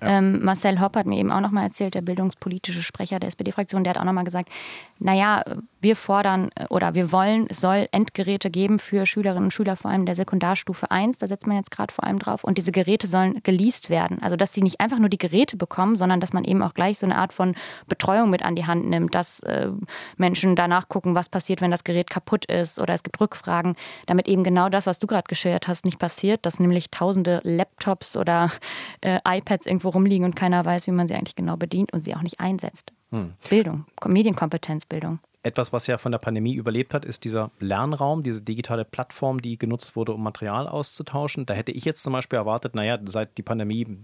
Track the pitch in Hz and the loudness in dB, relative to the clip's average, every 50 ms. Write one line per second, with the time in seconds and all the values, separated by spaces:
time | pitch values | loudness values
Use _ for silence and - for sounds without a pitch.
0 | - 208 202 196 190 190 190 - - 190 190 185 - 202 190 180 190 196 - 220 | 0 4 4 6 6 4 4 4 2 2 2 2 2 2 4 4 2 2 2 0
1 | 196 185 202 196 196 202 - 196 196 208 202 202 208 196 - - 208 190 - 190 | 0 0 0 2 2 2 2 2 2 2 0 0 0 0 -2 -2 -4 -2 -2 -4
2 | 175 175 180 185 190 190 - - - 185 180 185 - - 175 175 170 - - - | -2 -2 -2 0 0 -2 -2 -4 -6 -6 -6 -6 -6 -6 -6 -6 -6 -8 -8 -8
3 | 196 170 196 180 180 - 175 - 190 196 190 - 196 - - 190 185 180 180 - | -8 -6 -4 -4 -4 -6 -6 -4 -6 -4 -2 -4 -4 -2 0 0 0 2 0 0
4 | 180 185 190 180 180 180 175 180 175 - - - - - - - - - _ _ | 0 0 0 0 0 -2 -2 -4 -6 -6 -10 -14 -16 -14 -16 -16 -18 -20 _ _
5 | 185 190 190 190 196 208 214 - - - - - 226 - _ _ - 208 220 - | 0 2 4 4 4 4 2 2 0 -2 -6 -10 -10 -14 _ _ 4 4 4 4
6 | - - 196 202 196 196 190 190 185 - - - - - - 185 180 175 160 180 | 2 2 2 2 4 2 2 2 0 -2 -4 -8 -6 -2 0 0 2 2 2 2
7 | 180 165 180 185 190 208 220 220 226 - - - - 185 190 202 202 - - 196 | 2 2 4 4 4 4 4 2 0 0 -2 0 2 2 4 2 2 2 2 0
8 | 214 - - - 190 185 202 196 - 190 165 180 196 202 214 202 - - 202 202 | 0 0 0 -2 -2 -2 -2 -2 -2 -2 0 2 2 4 4 2 2 0 0 2
9 | 190 190 - 214 202 196 185 180 196 190 - - 214 196 190 - - 202 - 190 | 2 2 0 0 0 0 2 2 2 0 2 0 0 0 0 -2 -2 0 0 2
10 | 185 180 175 175 190 - - 185 170 175 196 190 - - 185 - - - 196 185 | 2 2 0 0 0 0 0 2 2 2 2 0 -2 -4 -4 -4 -2 0 0 2
11 | 202 233 254 - 214 190 196 - - 214 202 202 196 - - - 208 - - - | 2 0 0 -2 -2 -4 -4 -4 -2 0 0 0 -2 -4 -6 -6 -6 -4 -4 -4
12 | - - 196 196 - - - - - - 185 190 170 180 170 190 180 180 208 220 | -2 -2 -2 -2 -2 -2 -4 -4 0 0 0 2 2 2 2 2 4 4 2 2
13 | - 185 175 190 185 190 - 233 - - 185 175 196 240 - - - - 170 165 | 2 2 2 4 4 4 2 0 2 2 4 6 4 4 2 0 -2 0 0 2
14 | 165 170 180 185 - 185 175 170 196 190 - 202 196 185 - - 202 226 262 240 | 2 0 -2 -2 -2 -2 0 2 0 0 2 2 2 2 4 2 0 0 4 4
15 | 214 202 196 190 - 180 156 202 285 - - 180 175 - - - 185 208 226 190 | 4 4 4 2 0 2 4 4 4 4 2 -4 -6 -4 0 0 2 2 4 4
16 | 185 185 185 180 175 180 - 180 175 - 190 196 - 170 - - 175 196 208 - | 4 4 4 2 2 0 -2 -2 0 2 2 2 2 0 0 0 0 0 0 0
17 | - 185 - - 185 185 - - 185 185 175 - - - - - - - 196 - | 0 2 2 2 2 0 0 0 0 0 0 -2 -6 -14 -16 -18 -6 -4 -2 0
18 | - - 190 220 233 208 185 175 - - 170 170 165 165 170 170 - - 175 165 | 2 2 4 4 4 4 4 2 2 0 -2 0 0 0 0 0 0 0 0 2
19 | 170 170 170 180 175 - - - - - - 67 67 - 196 202 - - - - | 2 2 0 0 -2 -2 -6 -8 -6 -4 -2 -2 -2 -4 -4 -6 -8 -10 -12 -16
20 | - - - - 185 175 180 - - 190 180 175 175 175 175 180 185 - - 196 | -16 -16 -2 2 2 2 2 4 4 4 4 4 4 4 2 2 0 0 -4 -2
21 | - 185 175 175 175 - - 190 - - 190 - 185 175 175 175 - - 175 175 | 0 2 0 0 0 0 -4 -6 -2 -2 -2 0 2 0 0 0 -2 -2 0 0
22 | 175 - - 180 - - - 208 - - - 175 170 160 - - - 170 175 165 | 0 -2 -4 -6 -2 0 -2 -2 0 0 0 0 0 -2 -4 -4 -2 -2 -2 -2
23 | - - - - 214 202 - - - 180 175 170 170 180 170 - - - - - | -4 -8 -2 -2 -2 -2 -2 -6 -6 -2 -2 0 0 0 -2 -2 -6 -14 -18 -12
24 | - - 180 185 - - 196 185 185 190 180 180 180 190 190 196 190 190 180 - | -2 2 2 4 4 4 4 4 4 4 4 4 4 4 2 2 0 0 -2 -2
25 | - 202 226 190 - - 180 - - 180 175 - - - 175 - - 185 165 - | -2 0 0 0 0 -2 -4 -2 0 0 0 0 0 -2 -4 -2 -2 -2 -2 -2
26 | - 170 - - - 196 214 220 - 170 - - 180 175 175 175 165 - - - | -4 -4 -4 -2 0 0 0 2 0 -4 0 2 4 4 4 2 0 -4 -4 -2
27 | 175 185 196 190 175 180 175 170 - 180 170 170 190 - _ _ - 202 190 - | 0 2 2 2 2 2 2 0 2 0 0 0 0 -2 _ _ -2 -2 -2 -2
28 | - - - - - 170 170 170 170 170 - - - - - - - - - - | -2 -6 -4 -2 0 2 4 4 4 2 0 -4 -10 -14 -12 -12 -12 -14 -14 -6
29 | - 190 185 185 - - 180 190 - - 208 180 - - 190 180 - 190 170 190 | -2 0 0 0 0 0 0 -2 0 -2 -2 -2 0 -2 -2 0 0 0 2 4
30 | 190 202 202 185 180 180 165 - 190 180 180 180 170 170 175 175 - - 180 175 | 4 4 4 4 2 0 0 0 0 2 2 2 2 2 0 0 0 0 0 2
31 | 175 165 - - - - - - 175 170 170 165 175 165 - 180 202 - - 165 | 2 0 -2 -4 -6 -6 -6 -4 -4 -2 -2 -2 -4 -4 0 -2 -2 0 -2 -4
32 | 156 - - 156 165 170 - - - 185 190 185 - - - - - - - _ | -4 -4 -6 -6 -6 -6 -6 -4 -4 -4 -4 -4 -4 -8 -10 -12 -18 -20 -20 _
33 | _ _ - 113 95 85 90 - - - 202 220 214 170 160 151 151 - _ - | _ _ -6 -6 -6 -6 -10 -14 -2 2 4 4 4 2 -2 -6 -8 -10 _ -8
34 | - - 185 196 220 220 180 - 170 156 165 165 - - 156 156 - - 160 160 | -2 2 4 4 4 4 2 0 -2 -2 -2 -4 -4 -4 -6 -6 -6 -8 -8 -8
35 | 156 165 165 165 - _ _ _ - 117 - - 123 - - 120 - - 123 113 | -6 -6 -8 -8 -10 _ _ _ -6 -4 -2 -2 -2 -2 -2 -4 -2 -2 -2 -2
36 | - 123 120 113 - 117 113 107 110 117 131 131 110 120 110 120 123 - - 143 | -2 -4 -4 -2 -4 -4 -4 -2 -2 -2 -2 -2 -4 -2 -2 -2 -2 -2 -4 -4
37 | - 123 113 - - 117 110 110 110 110 - _ 98 95 98 98 127 147 151 139 | -4 -6 -10 -10 -8 -6 -4 -4 -4 -4 -6 _ -4 -2 -2 0 0 -2 -2 -2
38 | 143 139 156 160 143 127 113 107 107 113 110 117 - - 120 113 110 - - - | -2 -2 -2 -2 -2 -4 -6 -6 -6 -8 -8 -8 -6 -4 -4 -6 -6 -6 -8 -10
39 | 127 - - - 139 135 131 127 120 120 117 113 - 113 120 117 - - - 117 | -10 -10 -8 -6 -4 -4 -2 -4 -6 -8 -6 -6 -4 -4 -4 -6 -8 -8 -8 -6
40 | 113 113 110 107 107 107 104 - 110 104 101 120 139 - - 151 143 - - - | -4 -4 -4 -4 -6 -8 -8 -6 -8 -6 -4 -6 -6 -6 -6 -6 -6 -6 -8 -10
41 | 156 - - 147 147 143 - 143 131 - 101 104 110 - - 127 - 160 156 - | -12 -8 -6 -4 -4 -4 -6 -6 -6 -4 -4 -4 -4 -6 -8 -4 -4 -4 -4 -4
42 | - 139 131 131 123 - 131 117 104 107 107 120 - 117 - 110 104 110 120 110 | -6 -4 -4 -4 -4 -2 -2 -2 0 0 -2 -2 -4 -6 -4 -4 -2 -2 -2 -4
43 | 104 98 92 110 110 - _ - 101 - 117 113 107 104 110 117 117 113 101 92 | -6 -6 -4 -4 -6 -4 _ -12 -8 -6 -4 -4 -2 -4 -4 -4 -4 -6 -8 -12